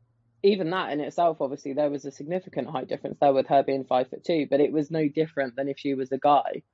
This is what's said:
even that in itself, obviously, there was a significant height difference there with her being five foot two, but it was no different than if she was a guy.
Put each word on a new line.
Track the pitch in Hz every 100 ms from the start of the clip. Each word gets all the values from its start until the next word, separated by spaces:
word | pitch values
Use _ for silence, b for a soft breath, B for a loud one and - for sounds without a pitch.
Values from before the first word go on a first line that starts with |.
| _ _ _ _
even | 202 202 165
that | 185 131
in | 147
itself, | 139 165 175 160
obviously, | 139 139 143
there | 135 147
was | 143
a | 143
significant | - 151 180 185 151 123
height | 143 -
difference | - - -
there | 143
with | 135 135
her | 139
being | 131 135
five | 131 127 131
foot | -
two, | - 170 139
but | 143
it | 147
was | 151 147
no | 160 151
different | 156 156 - 131 123
than | 139
if | 135
she | 143
was | 131 131
a | 135
guy. | 143 143 - - -